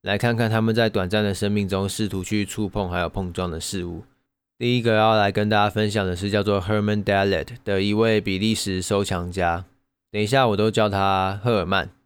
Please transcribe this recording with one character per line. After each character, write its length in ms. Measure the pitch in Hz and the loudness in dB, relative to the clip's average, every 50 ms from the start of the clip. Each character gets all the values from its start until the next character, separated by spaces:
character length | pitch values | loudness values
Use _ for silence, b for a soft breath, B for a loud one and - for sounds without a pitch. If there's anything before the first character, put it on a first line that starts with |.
| _ | _
来 140 | 98 98 | -2 -2
看 200 | 101 - 120 117 | 2 2 0 2
看 120 | 113 120 110 | 2 0 2
他 120 | 110 113 | 2 2
们 120 | 113 113 110 | 2 2 2
在 160 | 117 117 110 | 2 2 2
短 220 | 104 104 92 90 | 2 0 -2 0
暂 140 | 98 110 104 | 0 0 0
的 100 | 101 98 | 0 -2
生 160 | - - 101 | -2 -2 0
命 180 | 104 104 101 92 | 0 0 0 0
中 200 | 98 95 98 98 | 0 -2 -2 -2
试 180 | - - 110 | -2 -4 -4
图 160 | 101 95 95 92 | -4 -4 -6 -6
去 220 | - 107 107 101 | -2 -2 -2 -2
触 240 | 95 - - 107 95 | -4 -4 -6 -6 -4
碰 200 | - 107 101 90 | -2 -4 -4 -2
还 120 | 87 90 | -2 -2
有 80 | 87 82 | -2 -2
碰 240 | - 101 95 90 87 | -4 -4 -6 -4 -4
撞 180 | - 90 90 | -4 -4 -4
的 100 | 82 82 | -4 -6
事 240 | - - - 95 87 | -8 -6 -6 -6 -6
物。 200 | 87 85 82 107 _ _ _ _ _ _ _ _ _ _ | -6 -8 -12 -14 _ _ _ _ _ _ _ _ _ _
第 220 | _ 120 120 123 123 | _ 0 0 0 2
一 40 | 113 | 2
个 120 | 117 110 | 2 4
要 220 | 107 110 110 113 | 4 4 4 4
来 160 | 110 101 101 95 | 4 2 2 2
跟 160 | 107 104 104 | 0 0 2
大 80 | 107 | 2
家 120 | 104 104 104 | 2 2 2
分 220 | - 107 107 104 | 2 0 -2 0
享 160 | 104 110 98 | 0 0 0
的 80 | 92 90 | 0 -2
是 160 | 87 98 101 | -2 -4 -2
叫 100 | 98 104 101 | 0 0 2
做 200 | 104 101 98 90 | 2 0 0 0
Herman 400 | 92 107 107 101 107 104 104 98 | 0 -2 0 0 0 0 0 0
Dalet 440 | 101 101 98 98 101 95 82 71 - 117 - _ | 0 2 2 2 2 2 0 -2 -6 -12 -12 _
的 180 | - 101 95 98 | -4 -2 0 0
一 100 | 101 104 | 0 2
位 280 | 107 113 113 110 107 | 2 2 4 2 2
比 180 | 101 104 95 92 | 0 0 -2 0
利 160 | 101 110 113 | 0 0 0
时 260 | - - 101 95 92 | 0 -2 -4 -4 -4
收 220 | 90 - 110 101 101 | -2 0 0 0 0
藏 300 | - 98 87 87 87 87 | 0 -2 -4 -4 -4 -2
家， 320 | 95 90 85 85 87 87 - _ _ _ _ _ _ _ _ - | 0 0 0 0 -2 -4 -12 _ _ _ _ _ _ _ _ -4
等 100 | 104 107 | -4 -2
一 40 | |
下 200 | 104 127 135 131 | 2 2 2 2
我 100 | 117 104 | 2 2
都 140 | 95 104 110 | 2 2 2
叫 180 | 107 - 110 107 | 2 2 0 2
他 520 | 98 98 98 98 98 95 95 95 98 101 98 | 2 0 0 2 2 2 0 -2 -2 -4 -2
赫 160 | 123 117 104 | 0 0 0
尔 80 | 85 | 0
曼。 240 | 87 98 95 82 87 - _ _ | 0 -2 -2 -2 -4 -10 _ _